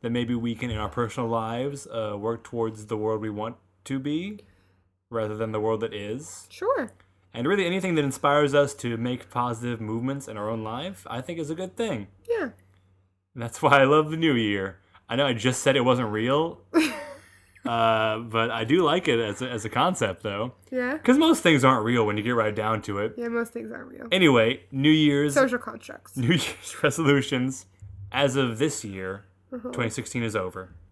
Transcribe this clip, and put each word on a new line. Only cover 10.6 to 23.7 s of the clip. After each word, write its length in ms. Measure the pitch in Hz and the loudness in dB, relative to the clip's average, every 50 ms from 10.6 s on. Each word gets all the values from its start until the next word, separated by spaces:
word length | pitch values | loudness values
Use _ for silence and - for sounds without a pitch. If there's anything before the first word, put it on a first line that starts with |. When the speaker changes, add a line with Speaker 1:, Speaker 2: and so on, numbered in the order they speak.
| 110 | -6
Speaker 1:
life, 440 | 107 110 123 151 185 196 - - - | -8 -8 -8 -8 -10 -12 -14 -14 -10
I 120 | - 120 | -10 -10
think 180 | 131 - 175 165 | -8 -8 -8 -8
is 100 | 160 143 | -6 -8
a 60 | 165 | -6
good 200 | 160 185 185 185 - | -8 -8 -12 -8 -6
thing. 300 | 233 220 165 117 101 - _ _ _ - | -6 -4 -4 -6 -8 -12 _ _ _ -4
Speaker 2:
Yeah. 200 | 466 453 339 247 - _ _ _ _ _ _ _ _ _ _ _ _ _ _ _ _ | -4 -4 -4 -6 -8 _ _ _ _ _ _ _ _ _ _ _ _ _ _ _ _
Speaker 1:
And 80 | 127 117 | -10 -8
that's 180 | 117 - - | -8 -8 0
why 180 | - 143 139 139 | 4 6 8 8
I 60 | 135 | 8
love 260 | 131 147 156 156 151 | 8 6 4 4 2
the 60 | 156 160 | -2 0
new 160 | 165 160 139 | 2 2 2
year. 460 | 117 113 107 104 98 95 95 92 - _ _ _ - _ _ | 2 2 2 0 -2 -2 -4 -8 -12 _ _ _ -20 _ _
I 60 | 117 | -2
know 100 | 123 143 135 | 0 0 0
I 60 | 123 | 0
just 280 | 113 101 127 123 - | 0 0 0 0 2
said 140 | - 139 131 139 | 2 2 4 4
it 40 | 120 | 4
wasn't 240 | 123 127 123 123 110 | 2 2 2 0 -2
real, 500 | 104 107 110 123 135 147 160 170 170 - - _ | -2 -2 0 0 0 0 0 -2 -4 -12 -20 _
Speaker 2:
<laughs> 1000 | - 339 311 294 240 - - - - - - - _ _ _ _ _ _ _ | 0 2 2 2 -2 -6 -10 -12 -16 -18 -20 -20 _ _ _ _ _ _ _
Speaker 1:
uh, 540 | 127 117 117 113 113 113 110 110 110 107 110 | -2 2 4 4 4 4 4 2 0 0 -2
but 320 | 117 117 110 113 113 117 | -6 -2 0 0 2 2
I 120 | 113 113 113 | 0 -2 2
do 180 | 110 143 180 180 | 4 4 4 6
like 240 | 147 156 185 180 160 | 4 4 2 2 2
it 120 | 131 117 | 2 2
as 220 | 117 104 101 - | 2 0 -2 -4
a, 80 | 127 127 | -6 -6
as 160 | 123 113 101 | -6 -6 -6
a 40 | 113 | -4
concept, 540 | - 123 139 180 190 - 123 101 95 - - | 0 2 2 2 2 0 0 -2 -2 -4 -6
though. 300 | 107 98 101 110 127 - _ - _ | -6 -4 -4 -4 -6 -8 _ -18 _
Speaker 2:
Yeah? 260 | - 254 247 247 269 311 | -6 -4 -4 -4 -4 -4
Speaker 1:
'Cause 180 | - - 254 285 | 4 4 4 6
most 240 | 320 320 330 - - | 6 4 4 4 4
things 200 | 175 160 139 120 | 4 4 6 6
aren't 200 | 131 131 120 107 | 6 6 4 2
real 200 | 113 123 120 110 | 0 2 2 2
when 120 | 104 104 104 | 2 0 -2
you 60 | 104 | -2
get 80 | 120 123 | 0 0
right 200 | 117 110 107 107 | 2 2 0 0
down 260 | 110 107 110 110 107 - | -2 -2 0 -2 -2 -2
to 160 | - 101 98 | -6 -4 -4
it. 140 | 104 - 214 - | -4 -4 -4 -6
Speaker 2:
Yeah, 100 | 240 233 | -8 -6
most 220 | 233 233 233 226 - | -4 -4 -6 -6 -8
things 180 | 240 226 220 | -12 -12 -12